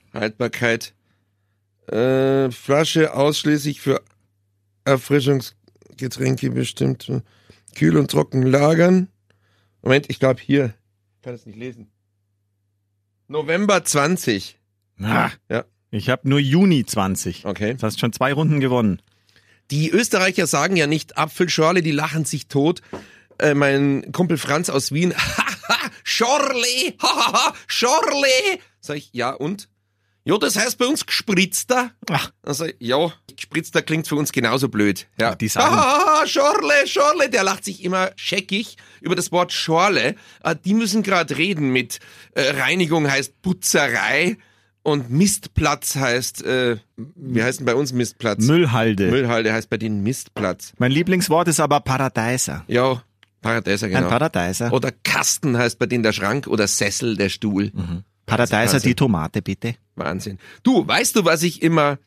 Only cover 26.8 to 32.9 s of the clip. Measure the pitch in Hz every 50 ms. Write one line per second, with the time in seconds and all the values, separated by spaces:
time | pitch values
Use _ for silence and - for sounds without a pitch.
26.8 | 254 311 - - - 339 - 285 240 233 165 226 262 320 311 - - - - -
27.8 | - 247 277 320 - - 285 285 277 269 262 254 415 392 370 - - _ _ _
28.8 | - - 147 147 - - - 120 117 123 131 - 135 156 202 202 - - _ _
29.8 | _ _ _ _ _ _ _ _ _ - 185 214 285 277 202 202 220 254 226 -
30.8 | 247 254 302 - - - - - - - 202 180 190 185 - - - - 247 254
31.8 | 247 240 - _ - - 170 139 - - - _ - - 143 - 165 160 - -
32.8 | 123 117